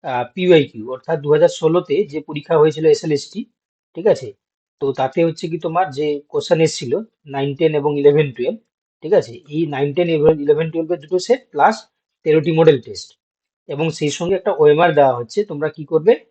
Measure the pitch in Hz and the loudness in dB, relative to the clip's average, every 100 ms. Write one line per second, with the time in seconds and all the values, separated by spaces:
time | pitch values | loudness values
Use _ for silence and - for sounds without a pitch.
0 | 151 123 120 - 180 160 135 113 113 131 | -6 -6 -6 -4 4 4 4 -6 -12 -12
1 | - 165 143 151 170 - 160 175 175 151 | -6 -6 0 4 4 2 0 0 0 -2
2 | 147 151 151 147 - 160 156 151 156 147 | -2 -8 -10 -12 -2 2 2 2 0 2
3 | 165 143 - 202 277 _ _ _ _ - | 0 -4 -6 -14 -14 _ _ _ _ -4
4 | 202 - 117 - _ _ _ _ 139 131 | -2 -2 -4 -18 _ _ _ _ -6 -2
5 | 131 - 165 160 170 170 165 165 180 135 | -4 0 -2 -2 -8 -8 -4 -4 -4 -4
6 | 151 147 _ 151 - 160 160 - 127 123 | -4 -6 _ -8 -2 2 2 0 -6 -6
7 | 110 _ 147 139 143 139 160 151 147 143 | -6 _ -12 -6 -6 0 0 2 -2 2
8 | 143 147 147 120 127 113 _ _ _ _ | 4 4 0 -2 -6 -6 _ _ _ _
9 | 156 190 113 120 139 147 156 139 143 139 | 0 0 0 -16 _ -4 -4 -2 -2 0
10 | 170 160 156 156 143 151 160 165 160 175 | 0 2 2 2 0 0 0 -6 -6 -8
11 | 151 180 - 269 _ 147 147 220 - _ | -4 -6 -2 -4 _ 0 0 0 -12 _
12 | _ _ 160 156 156 160 160 139 110 98 | _ _ 0 2 2 4 4 4 -2 -18
13 | - _ _ _ _ _ - 143 160 - | -18 _ _ _ _ _ -14 -6 -6 -4
14 | 151 - 175 190 202 170 151 151 175 147 | -6 -4 -4 -2 -2 2 4 4 4 4
15 | 139 120 120 - 208 147 151 156 147 160 | 2 2 -6 -6 -6 -6 -8 -8 -4 0
16 | 170 277 _ | 2 2 _